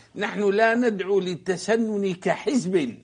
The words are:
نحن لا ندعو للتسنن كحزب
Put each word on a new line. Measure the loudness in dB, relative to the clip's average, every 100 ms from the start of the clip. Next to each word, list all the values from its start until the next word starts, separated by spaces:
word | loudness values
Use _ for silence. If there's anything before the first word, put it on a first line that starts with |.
| -16 -6
نحن | -6 0 0
لا | 4 4
ندعو | 4 0 0 0 0
للتسنن | 0 -4 -4 -4 0 0 0 0 -2
كحزب | -2 -2 -2 0 0 2 0 0 -6